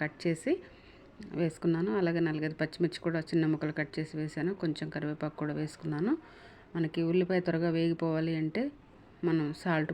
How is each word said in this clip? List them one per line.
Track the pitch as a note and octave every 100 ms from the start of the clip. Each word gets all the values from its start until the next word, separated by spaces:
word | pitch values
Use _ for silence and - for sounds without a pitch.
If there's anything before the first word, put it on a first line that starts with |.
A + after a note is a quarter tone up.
కట్ | D3+ - E3+
చేసి | E3 - F#4 - - - - - - - -
వేసుకున్నాను. | E3 - F3 E3 F#3 G#3+
అలాగే | F3 E3+ E3
నాలుగైదు | D#3 D#3 D#3
పచ్చిమిర్చి | D#3 - E3+ - F3
కూడా | E3 D#3
చిన్న | E3+ D#3
ముక్కలు | D3+ D3+ D3+
కట్ | D3+ -
చేసి | D#3 D#3
వేసాను. | D#3 D#3 E3 G3
కొంచెం | E3+ D3 D#3
కరివేపాకు | D3+ D3+ D3+ D3+ -
కూడా | D3+ D3
వేసుకున్నాను. | D3+ - D#3+ D3+ F#3+ E4 - - - - -
మనకి | E3+ D#3+ E3+ E3
ఉల్లిపాయ | F3 F3+ F#3 F3
త్వరగా | D#3+ E3+ E3
వేగిపోవాలి | E3 E3 E3 D#3+ E3 D#3+
అంటే | D#3 G#3 C#4 - - - - - E3+
మనం | D#3+ D3 D#3
సాల్ట్ | F#3 E3 D#3